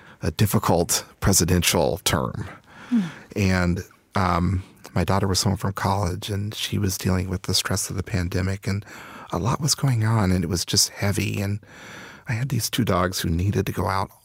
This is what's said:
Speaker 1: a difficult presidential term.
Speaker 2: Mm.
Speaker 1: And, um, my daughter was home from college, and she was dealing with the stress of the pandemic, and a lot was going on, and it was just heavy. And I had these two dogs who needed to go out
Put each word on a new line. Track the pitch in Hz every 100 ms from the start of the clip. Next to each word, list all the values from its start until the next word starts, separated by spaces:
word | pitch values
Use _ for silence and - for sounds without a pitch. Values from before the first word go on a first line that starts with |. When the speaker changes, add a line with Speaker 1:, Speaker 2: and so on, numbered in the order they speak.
| - -
Speaker 1:
a | -
difficult | - 107 107 - 87 82 - - -
presidential | 104 95 82 87 - 90 67 - -
term. | 85 60 - - - - - -
Speaker 2:
Mm. | 240 170 - - -
Speaker 1:
And, | 95 92 90 92 - _ _ 98
um, | 90 87 90 92 - - - 95
my |
daughter | 85 98 98
was | 92
home | 98 95
from | 98
college, | - 95 98 92 90 107
and | 101 104 -
she | - 101
was | 98 -
dealing | 98 92 92
with | 92
the | -
stress | 95 - 92 -
of | 92
the |
pandemic, | - 92 87 90 92 98 95
and | 101 - - - - -
a | 87
lot | 104 -
was | 151 -
going | 139 113
on, | 110 113 92
and | 92
it | 82
was | 90 -
just | - -
heavy. | - 101 95 104 104
And | 101 104 - - - - - - -
I |
had | 113 139
these | 120 -
two | -
dogs | 104 90 90 -
who | 92
needed | 85 95 98 98
to |
go | - 95
out | 95 95 -